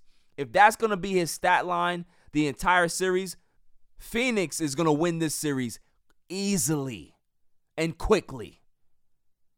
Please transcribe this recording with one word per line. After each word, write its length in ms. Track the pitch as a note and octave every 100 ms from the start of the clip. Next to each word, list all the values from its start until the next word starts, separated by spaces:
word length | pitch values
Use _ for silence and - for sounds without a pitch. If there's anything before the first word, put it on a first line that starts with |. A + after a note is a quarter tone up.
| - - _ -
If 140 | B2+
that's 240 | F3 G#3+ A3
gonna 220 | A3 G3
be 160 | G3
his 180 | F#3 D#3+
stat 340 | - F3+ E3+ E3+
line 400 | F3 F3 F3 F3 _ -
the 160 | D3 D3
entire 400 | B2 F#3+ F3+ E3+
series, 500 | - F#3 F#3 F#3+ - _ _ - - - -
Phoenix 640 | - A#3 B3+ A3 D#3+ -
is 160 | D3+ C3+
gonna 180 | E3
win 260 | D3 F3 E3
this 160 | D#3 -
series 440 | D3+ C3+ A#2+ - - _ _ _ -
easily 880 | F#3+ G3 G3 C3+ D3+ C3+ G2 C#2+ _ _ _ _ _ _ -
and 200 | E3 -
quickly. 640 | - G3+ - C3 F2 - _ _ _ _ _ _ _ _ _